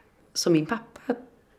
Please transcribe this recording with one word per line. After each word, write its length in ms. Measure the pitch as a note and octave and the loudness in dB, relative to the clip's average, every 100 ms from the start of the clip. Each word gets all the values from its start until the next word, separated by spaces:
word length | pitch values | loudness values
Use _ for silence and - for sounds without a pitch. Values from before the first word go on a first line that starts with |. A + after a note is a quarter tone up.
| _ _ _ | _ _ _
så 160 | - F#3+ | -2 2
min 160 | D#3+ D#3 | 2 2
pappa 500 | A3+ - - - B3 - _ _ | -4 -8 -10 -8 -8 -10 _ _